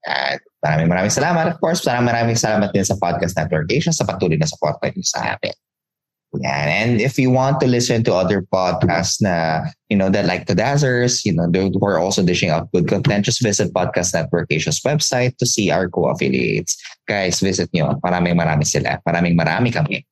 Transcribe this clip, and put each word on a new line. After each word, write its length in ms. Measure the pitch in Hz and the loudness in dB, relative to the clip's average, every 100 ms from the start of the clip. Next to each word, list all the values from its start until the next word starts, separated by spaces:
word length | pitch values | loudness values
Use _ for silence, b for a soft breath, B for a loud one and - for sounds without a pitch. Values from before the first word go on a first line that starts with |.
| 73 | -4
At 340 | 67 67 69 _ _ 78 | -4 -4 -6 _ _ -2
maraming, 240 | 78 82 | 2 2
maraming 240 | 90 101 | 2 0
salamat. 400 | 120 147 175 160 | 0 0 0 0
Of 40 | 165 | -2
course, 240 | 165 175 - | -2 0 0
maraming, 240 | 120 120 | 2 2
maraming 280 | 117 117 113 | 2 0 0
salamat 340 | 110 107 101 | 2 2 2
din 120 | 101 95 | 0 0
sa 120 | 95 | 0
Podcast 400 | 87 80 85 87 | 0 0 -2 -2
Network 320 | 78 78 78 | -2 -2 0
Asia 240 | 120 165 | 0 0
sa 120 | 160 - | -2 -2
patuloy 320 | 90 92 80 | 0 0 0
na 120 | 78 | -2
suporta 400 | - 76 - 69 | -2 -4 -2 -6
niyo 160 | - - | -4 -6
sa 320 | - 55 - | -4 -6 -6
amin. 160 | 50 - _ _ _ _ _ _ _ - | -8 -10 _ _ _ _ _ _ _ -8
Yan. 280 | - 71 73 | -4 -2 0
And 200 | 92 113 120 | 0 0 0
if 160 | 123 135 | 0 0
you 80 | 127 | 2
want 320 | 127 131 156 | 2 2 2
to 80 | 131 | 2
listen 400 | 123 117 120 113 | 2 2 0 2
to 80 | 92 | 2
other 240 | 90 98 | 2 0
podcasts 800 | 90 95 92 87 92 85 87 - | 0 0 0 0 0 0 -2 0
na, 480 | 101 85 80 80 78 - _ | 0 2 0 -2 -4 -12 _
you 80 | 104 | 2
know, 80 | 95 | 2
that 160 | 101 | 2
like 240 | 92 90 - | 0 -2 0
the 80 | 95 | 0
Dazzers, 720 | 117 143 139 123 123 - 107 | 2 2 2 2 0 0 0
you 80 | 82 | 0
know, 80 | 87 | 2
who 320 | 90 95 95 | 2 2 2
are 160 | 101 87 | 2 2
also 240 | 92 95 | 0 2
dishing 240 | 90 87 92 | 2 2 0
out 240 | 80 - | 0 0
good 160 | 185 151 | 0 2
content, 400 | 101 - 104 101 | 2 2 2 0
just 160 | 117 | 0
visit 320 | 113 98 95 95 | 0 0 0 0
Podcast 400 | 90 - 87 85 | 0 0 -2 -2
Network 320 | 78 85 85 | -2 -2 -2
Asia's 320 | 78 - 156 | -2 -2 -2
website 560 | - 151 - 127 123 - | 0 0 0 0 0 0
to 80 | 120 | -2
see 300 | - 95 78 | 0 2 2
our 160 | 92 | 0
co-affiliates. 880 | 92 71 64 67 64 58 53 - - B B | 0 0 0 0 0 0 -2 -4 -8 B B
Guys, 400 | - 104 92 87 | -6 -2 -2 0
visit 240 | 95 92 87 87 | 0 0 -2 0
nyo. 240 | 71 69 | 0 -2
Maraming, 400 | 90 90 87 87 | -2 0 2 2
maraming 240 | 82 76 | 2 0
sila. 400 | 76 71 69 71 | 0 -2 -2 -4
Maraming, 320 | - 85 87 85 | -2 0 2 2
marami 400 | 80 87 120 98 | 2 0 0 0
kami. 320 | 76 - - | -2 -4 -10